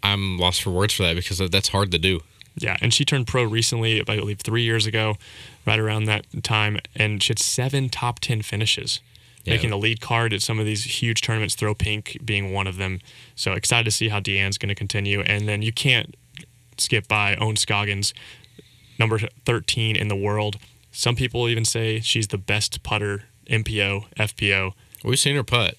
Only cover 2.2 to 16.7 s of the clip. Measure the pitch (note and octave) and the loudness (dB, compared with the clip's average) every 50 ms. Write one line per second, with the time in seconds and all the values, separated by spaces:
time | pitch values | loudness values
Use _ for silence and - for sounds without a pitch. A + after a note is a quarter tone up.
2.2 | - _ _ - - - _ - - - - - - A2+ - - C#3+ - D3+ C#3 | -4 _ _ -20 -20 -16 _ -6 -4 -4 -2 0 2 2 2 2 2 2 2 0
3.2 | B2 A2 - B2+ A#2+ A2 G#2+ A#2 A2+ - - A#2 A2+ A2+ A2+ G#2 - - G#2+ G#2+ | 0 0 0 0 0 2 2 0 0 2 0 0 2 2 2 2 0 0 -2 -2
4.2 | G2 G2+ G2+ G2+ - - G#2+ A#2 A#2 A2+ A2+ A2+ G#2+ A2 G#2+ A2 A2 A2 G#2+ - | -2 -4 -4 -2 -2 0 2 2 2 2 2 2 0 0 0 0 2 2 0 -2
5.2 | - - - - - - - - - - A2 A2 A2 G#2+ G#2+ G#2+ A2 G#2+ G#2+ G#2 | -6 -18 -20 -18 -20 -20 -20 -6 0 0 2 2 2 0 0 0 2 2 0 0
6.2 | - _ - - - - A2+ G#2+ G#2+ G#2+ G#2 G2+ - - - - A2 G#2+ G#2+ G2+ | -2 _ -10 -6 -2 0 2 2 2 2 0 -2 -6 -8 -2 0 0 0 2 0
7.2 | - - A#2 G2+ - - - - B2 C3 C#3 C#3 C3+ B2 - - - B2 A#2 - | 0 0 0 0 0 0 0 0 0 0 0 0 0 0 -2 -2 -2 -2 -2 -4
8.2 | - - A#2+ A2 G#2 - - G#2 A2 G#2+ - - - - - - _ _ - - | -2 -2 -2 -2 -2 -4 -2 -2 0 0 0 0 0 -4 -4 -4 _ _ -20 -20
9.2 | - - - - - - - G#2+ - A#2 G#2 G2+ G2+ A2+ A2+ A2+ - - A#2+ A#2 | -20 -20 -20 -10 -2 0 2 2 2 2 0 2 2 0 0 0 -2 0 2 2
10.2 | A#2 A2+ G#2+ G2+ - - A2+ A2 G#2+ G#2+ G#2+ G2+ A2 B2 - - - A#2 A2+ - | 4 2 0 0 0 0 0 0 0 0 0 -2 -2 -4 -4 -2 0 0 2 2
11.2 | - - A2+ A2 G#2+ G2+ - - - G#2+ G#2+ - - G#2+ G#2+ G#2+ G#2 - - - | 2 2 2 0 0 -2 -2 0 0 0 2 0 0 0 0 -4 -4 -8 -12 -10
12.2 | - A2+ G#2+ G2+ G2 F#2+ F#2+ G2 F#2+ F#2+ F2+ F#2 G2 F#2+ F#2+ F#2+ - - - - | -4 -2 0 0 0 0 -2 -2 -2 -2 -2 -4 -4 -4 -4 -6 -8 -14 -20 -20
13.2 | - - - - - A2+ F#2+ E2+ - - B2 A#2+ A#2 A2+ G#2 - A#2+ A2+ G#2+ G#2 | -20 -20 -10 -4 -2 -2 -2 0 0 2 2 2 2 2 0 0 0 0 0 -2
14.2 | F#2+ - G2 G2 F#2+ G2 G2 - - G2 G2 - G2+ F#2+ - G#2+ G2+ G2+ G2+ G2+ | -2 0 0 0 0 0 -2 -2 -4 -4 -4 -4 -4 -4 -2 -2 -2 0 -2 0
15.2 | - - G#2 G#2 G#2 G#2+ G#2 G2+ G#2+ A2+ A2+ - - C#3+ B2+ A#2 - - - - | 0 0 0 0 0 0 -2 0 -2 -2 -2 0 2 4 4 2 2 -2 -10 -20
16.2 | _ _ _ - - - _ - _ _ | _ _ _ -20 -20 -20 _ -20 _ _